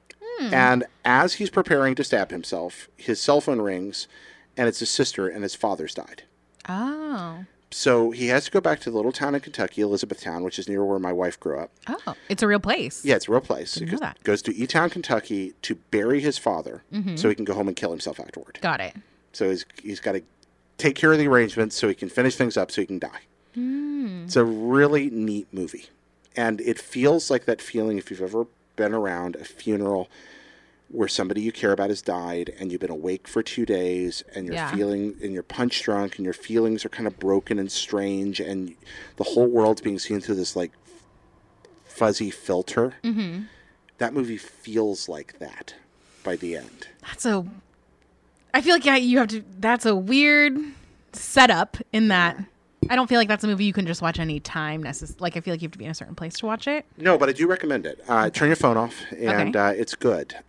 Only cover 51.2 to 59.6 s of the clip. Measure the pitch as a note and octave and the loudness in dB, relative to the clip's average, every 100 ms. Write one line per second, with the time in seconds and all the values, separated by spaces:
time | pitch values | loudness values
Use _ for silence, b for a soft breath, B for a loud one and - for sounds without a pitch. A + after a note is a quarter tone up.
51.2 | - C4+ B3+ E3+ - - - A3 A3 F#3 | 2 6 8 6 0 -4 -2 2 4 4
52.2 | E3+ - G3 _ _ _ - B3+ B3 A#3+ | 2 0 -10 _ _ _ 0 2 4 4
53.2 | G#3+ G#3+ G#3+ G3 G#3 G3 F3 E3+ E3 E3+ | 4 2 0 0 0 0 -2 -2 -2 -2
54.2 | D#3+ D3+ - E3 D3+ D#3 D3+ C#3 D#3 - | -2 -4 -6 -6 -4 -4 -6 -8 -12 -6
55.2 | F3 E3+ F3 E3 D#3+ F3 D#3 D#3+ - E3+ | -6 -4 -4 -6 -6 -10 -10 -10 -12 -12
56.2 | E3 - A3 A3 - D4+ - - E3+ E3 | -10 -6 -6 -4 -4 -4 -6 0 4 6
57.2 | C#3 C#3 E3+ F#3 D#3+ C3 D#2 - - A2+ | 4 4 2 2 0 -2 -4 -8 0 2
58.2 | A2 - D3+ D#3+ C3+ A2+ A#2 - - D#2+ | 2 4 2 4 4 4 2 -4 -14 -4
59.2 | A2+ G#2 - G#2+ | 0 2 2 4